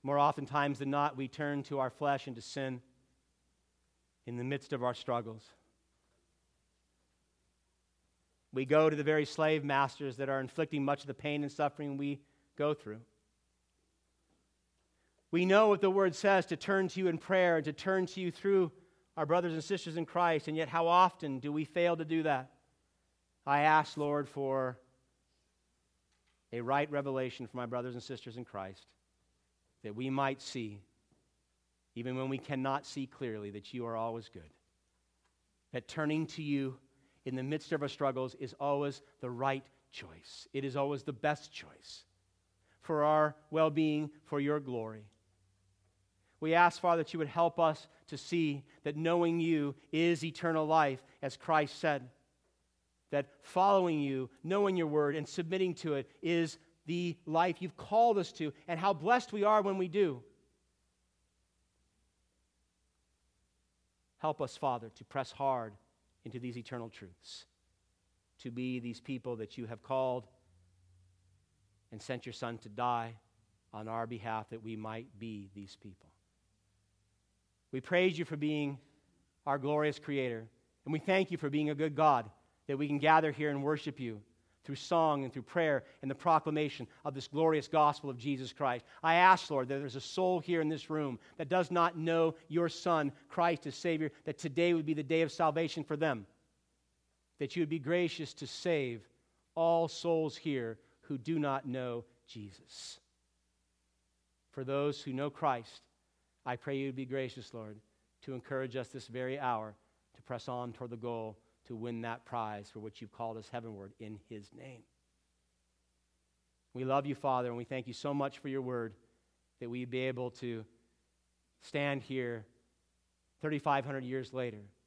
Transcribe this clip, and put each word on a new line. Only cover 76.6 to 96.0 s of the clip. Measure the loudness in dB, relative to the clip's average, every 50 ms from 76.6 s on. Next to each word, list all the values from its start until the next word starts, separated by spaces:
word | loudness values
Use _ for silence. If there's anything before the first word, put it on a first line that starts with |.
| _ _ _ _ _ _ _ _ _ _ _ _ _ _ _ _ _ _ _ _ _ _
We | -10 -10
praise | -4 2 4 4 4 4 2 0
you | -6
for | -6 -4
being | -2 -2 0 0 0 0 -2 -4 -6 -14 _ _ _ _ _ _ _ _ _ _ _ _
our | -2 -2 -2
glorious | 0 0 2 2 2 2 0 -2
Creator, | -6 -4 -2 -2 0 -2 -4 -6 -8 -14 _ _ _ _ _ _ _
and | -4 -4
we | -4
thank | 2 2 4 4 4 0
you | -2
for | -4 -4 -2
being | 0 0 0 0
a | 0
good | 0 -2 -2 2
God, | 4 6 6 6 4 2 -4 -14 _ _ _ _ _ _ -6
that | -4
we | -2 -2
can | -2 -2 2
gather | 6 8 8 8 6 4
here | -2 -2 -2 -2
and | -2 -2
worship | 0 -2 -2 -2 -4 -8 -8 -6
you | -8 -8 -8 -10 -14 _ _ _ _ _ _ _
through | _ -10 -10
song | -10 -4 0 2 4 4 4 4 2 -2
and | -4
through | -6 -10
prayer | -12 -4 0 2 2 2 2 0 -2 -6 -16 _
and | -6 -6
the | -6
proclamation | -2 2 4 4 4 4 2 0 0 0 -2 -2 -8 -12 -12 -14 -10 _
of | -8
this | -8 -8 -10
glorious | -6 0 2 4 4 4 4 0
gospel | 2 4 6 6 6 6 2 -4 -8
of | -8
Jesus | -6 -4 -4 -4 -4 -4 -10
Christ. | -6 -2 0 0 0 -2 -6 -14 -18 -2
I | 2 4 6
ask, | 10 10 10 10 8 6 -2
Lord, | 0 0 0 0
that | -2 -4
there's | -4 -6 -8
a | -10
soul | -10 -6 -2 0 2 2 2 0
here | 0 0 0 2
in | 2 2
this | 0 -2 -4 -4
room | -4 -2 -2 -2 -4 -8 -12 -20 -10 -10
that | -4 0
does | 2 2 2 2
not | 2 4 4 4 2 0
know | 0 2 4 4 4 2 2 -4 -12
your | _ 0 0 0 0
Son, | -2 -2 0 2 2 2 2 0 -4 -8 -20 _
Christ, | -2 2 2 2 2 0 -6
as | -10 -12
Savior, | -4 -2 -2 0 0 -2 -4 -6 -8 _
that | -8 -8 -6
today | -6 -4 0 2 4 4 4
would | 2 2
be | 0 -2
the | -2
day | 0 2 2 2
of | 2 2
salvation | 2 2 2 2 2 2 -2 -2 -2 -6
for | -4 -4 -2
them, | 0